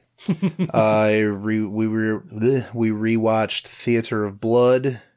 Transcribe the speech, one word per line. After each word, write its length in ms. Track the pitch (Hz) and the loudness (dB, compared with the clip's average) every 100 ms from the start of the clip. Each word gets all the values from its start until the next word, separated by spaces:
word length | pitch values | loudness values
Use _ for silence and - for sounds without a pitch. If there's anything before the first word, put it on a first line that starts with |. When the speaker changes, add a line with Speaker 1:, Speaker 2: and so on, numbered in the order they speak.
| _ _ | _ _
Speaker 1:
<laughs> 540 | - 180 190 - - | -6 -2 -2 -2 -2
Speaker 2:
I 460 | 117 107 107 107 107 | 2 2 4 2 2
re-, 420 | 107 101 107 110 | 2 0 -2 -2
we 240 | 107 104 110 | -2 -2 -2
re-, 340 | 110 110 107 | 0 -2 -2
bleh, 540 | - 107 117 135 - | -6 -2 0 0 -2
we 160 | 117 113 | -2 0
rewatched 760 | 107 110 113 110 110 104 - - | 0 0 2 2 2 0 -4 -10
Theater 580 | - - 117 113 110 104 | -8 0 0 0 -4 -4
of 140 | 101 | -4
Blood, 600 | 113 120 123 127 135 120 - | 0 4 4 4 0 -6 -12